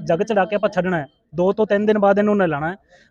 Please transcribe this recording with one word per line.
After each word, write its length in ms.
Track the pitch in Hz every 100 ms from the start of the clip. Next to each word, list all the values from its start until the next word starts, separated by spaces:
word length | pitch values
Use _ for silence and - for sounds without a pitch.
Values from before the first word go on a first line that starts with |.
ਜੱਗ 140 | 156 170
ਚੜਾ 260 | 208 208
ਕੇ 120 | 185 202
ਆਪਾਂ 140 | 202
ਛੱਡਣਾ 280 | 190 175 175
ਹੈ, 80 | 139 _ _
ਦੋ 180 | 151 180
ਤੋਂ 140 | 202 214
ਤਿੰਨ 200 | 202 208
ਦਿਨ 120 | 214
ਬਾਅਦ 200 | 196 202
ਇਹਨੂੰ 180 | 208 208
ਨਹਿਲਾਣਾ 340 | 180 147 156
ਹੈ। 60 | 190 _ _ _